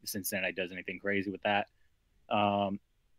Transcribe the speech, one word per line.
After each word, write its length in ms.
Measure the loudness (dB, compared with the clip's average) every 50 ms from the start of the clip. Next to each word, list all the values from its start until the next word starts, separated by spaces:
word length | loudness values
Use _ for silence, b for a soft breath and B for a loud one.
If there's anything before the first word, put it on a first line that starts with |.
| -10
Cincinnati 480 | -8 -6 -6 -4 -4 -2 -2 -2 -2
does 200 | -2 -2 -4 -4
anything 260 | -6 -8 -8 -8 -8 -4
crazy 300 | -2 0 0 0 0 -2
with 120 | -2 -2
that. 260 | 2 2 2 2 2 -2 _ _ -20 _ _ _ _ _ _ _ _ 0
Um, 500 | 2 4 4 4 4 2 2 0 -2 -4 _ _ _ _ _ _ _